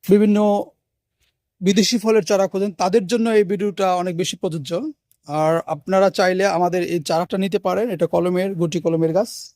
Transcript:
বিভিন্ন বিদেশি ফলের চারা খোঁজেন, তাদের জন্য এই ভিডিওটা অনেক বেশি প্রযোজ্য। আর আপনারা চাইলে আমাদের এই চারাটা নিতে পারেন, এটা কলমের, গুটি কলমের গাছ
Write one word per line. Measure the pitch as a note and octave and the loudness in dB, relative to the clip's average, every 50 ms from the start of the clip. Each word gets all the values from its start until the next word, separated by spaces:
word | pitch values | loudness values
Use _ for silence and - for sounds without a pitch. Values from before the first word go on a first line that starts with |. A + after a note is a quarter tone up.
| _ | _
বিভিন্ন | - F#3+ G#3 G#3+ G#3 G#3 G#3 G#3+ G#3 G3+ G3+ - - _ _ _ _ _ _ _ _ _ _ _ _ _ _ _ _ _ _ | 4 4 4 6 4 4 4 2 2 0 0 -4 -6 _ _ _ _ _ _ _ _ _ _ _ _ _ _ _ _ _ _
বিদেশি | F#3 F#3 G3+ G3+ G#3 - A#3+ A#3 | 0 2 2 4 2 2 0 -2
ফলের | G#3 A3+ A3 A3 F3 | 0 2 2 2 2
চারা | - G#3 F#3+ G3 F#3+ | 2 0 2 2 0
খোঁজেন, | - F#3+ G3 G#3 | 0 -4 -4 -4
তাদের | F3 - F#3 F#3+ F#3 A#3 G3 | -2 -2 -2 2 2 0 0
জন্য | E3+ A#3 A#3 A3+ A#3 | 0 -2 0 0 2
এই | A3 G#3+ G#3 | 2 2 2
ভিডিওটা | F3 G#3 F#3+ G3+ G#3 F#3 - G3 F#3+ F3+ | 2 0 -2 -2 -4 -2 0 0 0 0
অনেক | F3+ F3+ F#3 F3 | 0 -2 -4 -4
বেশি | E3 E3+ - - | -4 -4 -6 -6
প্রযোজ্য। | - - D#3 D#3 E3 C#3 C3 E3 F3+ C4 D#4 D4 _ _ _ _ _ _ - | -6 -6 -6 -6 -6 -8 -6 -6 -6 -6 -6 -10 _ _ _ _ _ _ -6
আর | C#3+ D#3 D#3 D#3 E3 E3 - | -4 0 0 2 0 0 -2
আপনারা | - D#3+ D3 _ - F#3+ F#3+ G3 F#3+ | -4 -8 -8 _ 0 2 4 4 2
চাইলে | - - F#3+ F#3 F#3 F#3 G3 | 2 2 2 2 2 2 0
আমাদের | G3 - E3 F3+ F3 E3+ F3+ F3 | 0 2 2 0 0 0 -2 -2
এই | - E3+ F3 | -2 -4 -4
চারাটা | C#3+ - E3+ E3 F3+ - - F#3+ | -2 -2 -2 -2 0 -2 -2 -2
নিতে | F#3+ G3 F3 G3+ | -2 -2 -2 -2
পারেন, | - F#3+ F3+ F#3+ A3 B3 | -2 -2 -2 -2 -2 -2
এটা | G3 D#3 F3 | -2 -2 -2
কলমের, | E3 - E3+ F3 F3+ F3+ F3+ F#3 G3 F#3+ | 0 0 0 0 0 0 0 -2 -2 -2
গুটি | E3 E3+ E3 D#3 F3 | -2 -2 -2 -2 -2
কলমের | D3 E3 E3 D#3+ E3 D#3+ | -2 -2 0 0 0 2
গাছ | D#3+ F#3 A3+ - - - - - _ | 2 0 -2 -2 -6 -16 -18 -20 _